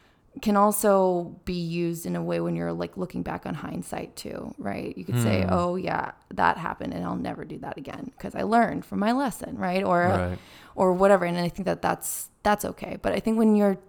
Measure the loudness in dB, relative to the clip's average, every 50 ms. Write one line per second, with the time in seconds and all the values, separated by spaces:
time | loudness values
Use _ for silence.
0 | _ _ _ _ _ _ _ -4 0 2 4 6 6 6 4 4 4 6 6 6
1 | 6 4 4 2 -2 -4 -10 -10 _ -6 -4 -4 -4 -4 -2 -2 -2 -2 -2 -4
2 | -4 -4 -4 -4 -2 -2 -2 -2 0 -2 -2 -2 -2 -4 -4 -4 -6 -6 -6 -8
3 | -8 -6 -6 -6 -6 -6 -6 -8 -6 -8 -8 -8 -8 -8 -8 -8 -8 -6 -8 -8
4 | -8 -10 -12 -14 -12 -10 -10 -10 -10 -12 -12 -10 -8 -8 -6 -6 -8 -8 -10 -10
5 | -8 -2 0 2 2 2 2 2 2 2 2 2 2 0 -2 -2 -2 -2 -2 -2
6 | -2 -6 -8 -14 _ _ 0 2 2 2 2 0 -4 -6 -6 -6 -8 -8 -6 -6
7 | -6 -4 -4 -4 -4 -6 -6 -8 -10 -12 -12 -12 -10 -12 -12 -12 -12 -12 -12 -12
8 | -12 -14 -14 -12 -12 -8 -6 -4 -2 2 4 4 4 2 0 -6 -8 -6 -4 -2
9 | 0 0 0 0 -2 -2 -4 -8 -10 -10 -8 -6 -4 -2 -2 0 2 2 2 4
10 | 4 4 2 2 0 -2 -4 -6 -10 -18 -20 -20 -20 -14 -2 2 4 4 6 6
11 | 8 8 8 6 6 0 0 0 -2 -2 -4 -4 -4 -4 -4 0 0 -2 -2 -2
12 | -4 -8 -8 -8 -10 -12 _ _ 0 0 0 2 0 -6 -6 -8 -10 -10 -10 -4
13 | -2 -2 -2 0 0 0 2 4 6 6 6 6 6 4 2 0 -6